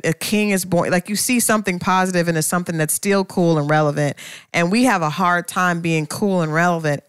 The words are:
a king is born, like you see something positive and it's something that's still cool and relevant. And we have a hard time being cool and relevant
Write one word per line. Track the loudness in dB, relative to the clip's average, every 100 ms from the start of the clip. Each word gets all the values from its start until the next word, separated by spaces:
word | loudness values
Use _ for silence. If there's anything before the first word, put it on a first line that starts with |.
| -2
a |
king | -4 -2 0 0
is | -2
born, | 0 0 2
like | 0 -2
you | -4
see | 0 0
something | 2 0 0 -4
positive | 0 0 2 0 0
and | 0
it's | -2
something | -2 -4 -2
that's | -2
still | -2 0 0 0
cool | 0 2 2
and | 2
relevant. | 2 2 0 -2 -4 -12 -18 -6
And | -2 2
we | 2 2
have | 2
a | 0
hard | 0 0 0 -2
time | 0 0 0
being | 0 -2 -2
cool | -2 0 0
and | 0
relevant | 2 2 2 0 -4